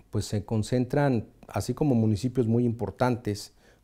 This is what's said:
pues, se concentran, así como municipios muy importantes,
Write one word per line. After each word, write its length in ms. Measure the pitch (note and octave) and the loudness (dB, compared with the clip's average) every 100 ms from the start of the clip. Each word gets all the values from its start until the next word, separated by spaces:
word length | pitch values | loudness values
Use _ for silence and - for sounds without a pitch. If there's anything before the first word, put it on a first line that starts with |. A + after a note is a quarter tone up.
| - | -8
pues, 140 | G#2 | -6
se 200 | - G#2 | -2 -4
concentran, 840 | G2 A2 G#2 B2+ B2 C#3+ C#3+ A#2 - - - | -2 -2 0 0 0 2 2 0 -2 -12 -8
así 260 | A2 A2+ | -6 -4
como 220 | B2 D3+ A#2+ | 0 2 4
municipios 500 | A2 G#2 B2+ C3 A2+ | 4 2 0 0 2
muy 180 | A#2 | 2
importantes, 920 | A#2+ A#2 G2 - B2 A2+ G#2+ G2+ - _ - _ | 2 -2 -4 0 0 0 -4 -6 -8 _ -20 _